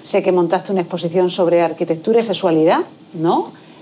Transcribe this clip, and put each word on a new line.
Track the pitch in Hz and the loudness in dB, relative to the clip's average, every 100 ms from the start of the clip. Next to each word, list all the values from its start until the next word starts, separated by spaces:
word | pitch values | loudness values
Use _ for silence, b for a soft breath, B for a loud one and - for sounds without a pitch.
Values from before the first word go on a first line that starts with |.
Sé | - 202 | -2 -2
que | 190 | 2
montaste | 180 170 185 180 | 2 2 0 -2
una | 190 | -4
exposición | 170 175 170 180 180 | -4 -4 -4 0 0
sobre | 180 170 170 | 0 2 2
arquitectura | 165 160 170 160 214 226 | 2 -2 -4 -4 0 0
y | |
sexualidad, | 226 175 185 160 160 262 349 - - | 0 -2 0 2 4 2 -2 -10 -16
¿no? | 175 165 254 - B B B | -4 0 0 -2 B B B